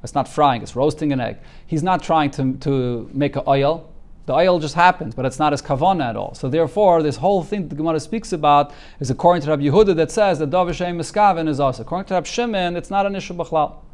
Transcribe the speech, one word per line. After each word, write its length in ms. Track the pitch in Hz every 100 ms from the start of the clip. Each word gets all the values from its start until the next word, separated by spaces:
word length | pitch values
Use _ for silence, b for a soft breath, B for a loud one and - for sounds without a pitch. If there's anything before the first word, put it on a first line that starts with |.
it's 120 | - 143
not 120 | 127
frying, 340 | - 147 120
it's 140 | - 120
roasting 360 | 147 151 151
an 80 | 135
egg. 180 | 113 107 b b b
He's 180 | 160
not 200 | 175 180
trying 280 | - 165 143
to, 220 | 135 131 131
to 520 | 139 135 123 120 -
make 220 | 131 143 143
an 80 | -
oil. 440 | 139 139 165 - - - - -
The 80 |
oil 260 | 135 185 180
just 160 | 151 151
happens, 400 | 180 - 151 120
but 100 | 131
it's 140 | -
not 140 | 151
his 80 | 143
kavanah 480 | - 135 170 185 127
at 60 | 107
all. 160 | 98 -
So 140 | 135
therefore, 520 | 151 160 180 202 170
this 160 | 151 113
whole 260 | 175 196
thing 200 | - 208
that 60 | 160
the 60 | 143
Gemara 240 | 160 160
speaks 340 | - 226 220
about 400 | 170 151 143 147 B B B
is 100 | 127
according 340 | 127 170 175
to 60 | 147
Rabbi 140 | 151
Yehuda 320 | 143 160 214 165
that 160 | 156
says 260 | - 208 165
that 100 | 151
davar 240 | 180 175
she'eino 240 | 170 180 175
miskaven 500 | 156 208 208 180 160
is 120 | 139
also. 220 | 139 120
According 240 | 113 175 -
to 40 | 185
Reb 100 | 151
Shimon, 500 | - 240 208 180 175
it's 140 | 165
not 140 | 202 196
an 100 | 196
issue 180 | -
b'chlal. 420 | 175 165 160 147 - -